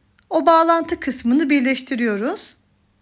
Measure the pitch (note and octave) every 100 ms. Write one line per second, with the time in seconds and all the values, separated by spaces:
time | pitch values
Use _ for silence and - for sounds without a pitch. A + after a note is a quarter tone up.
0 | _ _ - E4 D4 E4 E4 E4 E4 E4
1 | - B3 A#3 C4+ D4 D4 B3+ B3+ C4 B3
2 | A#3 G3+ A#3+ G#4 - - _ _ _ _